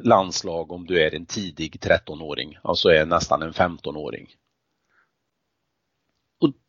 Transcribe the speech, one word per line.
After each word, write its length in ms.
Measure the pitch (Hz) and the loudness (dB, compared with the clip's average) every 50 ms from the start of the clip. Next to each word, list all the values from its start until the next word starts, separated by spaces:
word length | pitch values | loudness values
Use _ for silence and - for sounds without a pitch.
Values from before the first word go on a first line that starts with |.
| - | 4
landslag 680 | 113 117 95 95 90 80 - - 90 82 82 80 76 | 4 6 6 4 2 -4 -6 -6 -4 -6 -6 -8 -8
om 160 | 87 90 87 | -12 -14 -6
du 160 | 87 90 85 78 | 0 2 2 2
är 120 | 76 76 | 2 0
en 100 | 78 85 | -6 -10
tidig 540 | - - - 95 87 76 82 80 76 - - | -8 -8 -8 -8 -8 -8 -10 -10 -10 -10 -8
trettonåring, 760 | - - 82 - _ - 76 78 82 73 71 60 67 78 - - | 0 2 2 2 _ -6 -12 -12 -10 -8 -8 -8 -8 -12 -14 -10
alltså 280 | - - 87 - - 92 | -4 -4 -2 2 4 6
är 160 | 82 78 78 | 6 6 4
nästan 360 | 82 85 82 80 - 65 76 | 4 2 0 2 2 0 0
en 120 | 80 80 78 | 0 -4 0
femtonåring. 720 | - 90 87 82 - - 71 73 76 73 64 - - - _ _ _ _ _ _ _ _ _ _ _ _ _ _ _ _ _ _ _ _ _ _ _ _ _ _ _ _ _ _ _ _ _ _ _ _ _ _ _ _ _ _ - | 0 0 0 0 -6 -10 -10 -8 -8 -8 -10 -10 -12 -16 _ _ _ _ _ _ _ _ _ _ _ _ _ _ _ _ _ _ _ _ _ _ _ _ _ _ _ _ _ _ _ _ _ _ _ _ _ _ _ _ _ _ 0
Och 100 | 170 143 - _ _ | 0 0 0 _ _